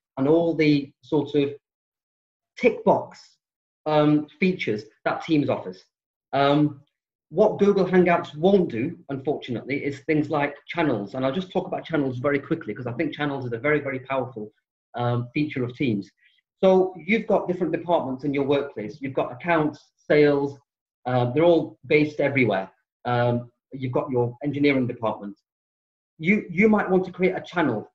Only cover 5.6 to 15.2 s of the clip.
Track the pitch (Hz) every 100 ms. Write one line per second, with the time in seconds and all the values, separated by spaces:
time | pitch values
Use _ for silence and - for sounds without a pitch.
5.6 | 92 92 _ _ _ _ _ 135 139 147
6.6 | 147 - _ _ _ _ _ 156 220 -
7.6 | 202 196 180 185 175 165 - 147 180 202
8.6 | 156 117 147 - - 135 151 131 - 110
9.6 | 120 139 143 139 - 151 147 156 143 -
10.6 | - 170 151 110 101 131 131 185 180 185
11.6 | - 143 - 160 135 123 143 143 - 160
12.6 | - 107 123 117 156 - 147 139 123 113
13.6 | 147 139 135 131 131 135 123 208 208 _
14.6 | _ _ _ 120 120 120